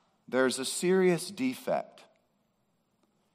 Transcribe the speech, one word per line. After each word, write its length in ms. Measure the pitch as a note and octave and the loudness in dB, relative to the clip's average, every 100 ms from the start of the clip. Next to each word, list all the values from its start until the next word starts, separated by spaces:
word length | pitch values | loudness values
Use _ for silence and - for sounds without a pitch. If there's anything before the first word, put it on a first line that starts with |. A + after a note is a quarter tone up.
| _ _ - | _ _ -4
"There's 300 | B2 C3 B2 | 2 2 0
a 80 | B2+ | -6
serious 640 | - F3+ F#3+ F#3 E3 - | -2 2 4 4 2 -4
defect 760 | G#2 C3 B2+ - E2+ - - - _ _ _ _ _ _ _ _ _ _ _ _ | -4 -4 -4 -4 -4 -4 -18 -20 _ _ _ _ _ _ _ _ _ _ _ _